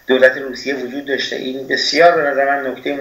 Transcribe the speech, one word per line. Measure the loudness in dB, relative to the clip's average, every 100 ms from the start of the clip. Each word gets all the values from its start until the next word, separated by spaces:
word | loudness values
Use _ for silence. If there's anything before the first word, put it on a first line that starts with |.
| 0
دولت | 4 4 4
روسیه | -6 -8 -6 -6
وجود | -6 -8 -6
داشته. | -4 -4 -6
این | -6 -8 -4
بسیار | -4 0 4 6 6
به | 2
نظر | 0 0
من | 0 -4
نکتهٔ | -6 -6 -4